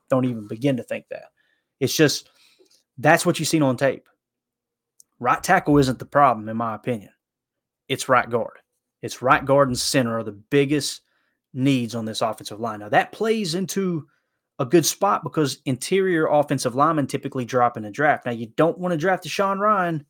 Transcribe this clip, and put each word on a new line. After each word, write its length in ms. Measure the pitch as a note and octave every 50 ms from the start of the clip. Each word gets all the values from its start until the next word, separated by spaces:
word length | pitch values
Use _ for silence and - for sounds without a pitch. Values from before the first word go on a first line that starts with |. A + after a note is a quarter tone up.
| _ -
don't 160 | C3+ B2+ B2+
even 220 | B2+ A#2+ A2+ G#2
begin 300 | G#2 A2+ A2 B2 C#3+ C3+
to 60 | A#2
think 240 | - - A#2+ G#2+ - -
that. 140 | - - - - _ _ _ _ _ _ _ _ _ -
It's 160 | C3+ A#2+ -
just, 340 | - D#3 C#3 - - - _ _ _ _ _ _ _ _ _ _ _ _ _ _ -
that's 280 | A#2 D3 E3+ E3 -
what 120 | F3 D#3+ -
you've 100 | D#3+ -
seen 140 | - D#3+
on 140 | D3 C3 B2+
tape. 320 | A#2 C#3 C3+ A#2+ - - _ _ _ _ _ _ _ _ _ _ _ _ _ _ _ _ _ _ _ _ _ _ -
Right 240 | A#2+ B2 D3+ -
tackle 360 | - - F#3 F#3 - D3+ D3 C#3+
isn't 200 | C3+ B2+ A#2+ -
the 80 | -
problem, 420 | - - C#3+ C#3+ C3 A#2+ A2 G#2+ A2
in 80 | A2
my 180 | A2+ A#2+ A2+ G#2+
opinion. 360 | G#2 - C3+ B2 G#2+ F#2+ - _ _ _ _ _ _ _ _ _ _ _ _ _ _ _ -
It's 200 | C3 A#2+ - -
right 200 | B2+ A#2+ - A#2+
guard. 300 | A#2+ A#2 A2 - - - _ _ _ _ _ _ _ _
It's 180 | - A2+ - -
right 240 | A#2 C3 D3 D3+ C#3+
guard 240 | C3+ C3+ C#3+ C#3 C3
and 100 | B2 A#2
center 400 | - - - C#3 B2 A#2 A2+ A2+
are 40 |
the 100 | A2 A2
biggest 680 | G#2 G2+ - _ C#3+ C#3+ C#3 C3+ D3+ D3 C#3 - - - _ _ _ _ _ _ _ _ _ _
needs 420 | - B2+ C3 C#3+ C#3 B2+ A#2+ A2 A#2
on 100 | A#2 A2
this 160 | A2 G#2 -
offensive 400 | A#2+ A2 - - A2 - G#2+ G2+
line. 200 | A2+ A2+ G#2+ G#2
Now, 100 | G#2 G#2
that 220 | B2+ D#3+ - -
plays 420 | - - G#3 A3+ A3+ A3+ G#3 E3 D#3
into 520 | F#3+ F#3+ - - G3 G3 F#3 F3 D#3 C#3 _ _ _ _ _ _ _ _ _ _ -
a 60 | C#3+
good 220 | B2 F3+ E3+ C#3+
spot 380 | - - - G3 G3+ G#3 - -
because 360 | - - D#3+ D3+ C3 C3 - -
interior 640 | C#3+ C3 B2 - - F#3 G3 F#3+ F#3+ F3 D#3+ D#3+
offensive 480 | - D3+ D3 C#3+ - D3 C3 - B2+ A2+
linemen 320 | C3 D3 D#3+ E3 D3+ C3+
typically 380 | - - C3+ - C#3 - C3+ B2
drop 320 | A2 C3 B2 A#2+ A#2+ -
in 60 | A#2
the 80 | G#2+ G#2+
draft. 360 | G2+ C3+ D3 D3+ C3 A2 -
Now, 60 | B2+
you 140 | A#2+ A2+ A#2 A2 -
don't 220 | - D3+ E3+ - F#3
wanna 180 | F3+ F3+ F3
draft 280 | D3+ D#3 F#3+ F#3 F3+ -
Deshaun 340 | D#3 - - G3 G3 G3 F#3+
Ryan. 460 | G3+ G#3+ G#3+ G3 F3+ E3+ E3 D3+ C#3+